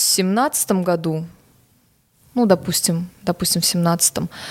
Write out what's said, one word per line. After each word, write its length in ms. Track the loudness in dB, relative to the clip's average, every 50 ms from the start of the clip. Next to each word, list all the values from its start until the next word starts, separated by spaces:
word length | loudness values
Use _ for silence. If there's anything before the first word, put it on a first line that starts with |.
| 0 0 0 0
семнадцатом 640 | 2 2 2 2 0 0 0 -2 0 0 0 0 0
году, 420 | 0 0 0 -2 -2 -4 -4 -6 -10 -14 _ _ _ _ _ _ _ _ _ _ _ _ _ _ _ _ _ _ _ -2
ну, 100 | 2 4
допустим, 640 | 4 4 4 2 -2 -4 -2 0 0 -2 -2 -4 -8 -12 -10 -6
допустим, 380 | -6 -4 -2 -2 -2 -2 0
в 40 | 0
семнадцатом. 640 | 0 0 2 2 2 2 2 0 0 0 -2 -4 -6 -8 -10 -14 -14